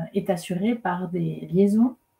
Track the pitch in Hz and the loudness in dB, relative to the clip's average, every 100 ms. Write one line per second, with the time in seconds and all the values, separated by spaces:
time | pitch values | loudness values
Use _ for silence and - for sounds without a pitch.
0 | 165 196 196 175 - 175 208 240 185 180 | -6 -4 -2 -2 -4 -2 -2 -2 -2 -4
1 | 180 175 165 156 156 170 202 214 247 - | -4 -4 -4 -6 -2 4 4 4 2 0
2 | _ | _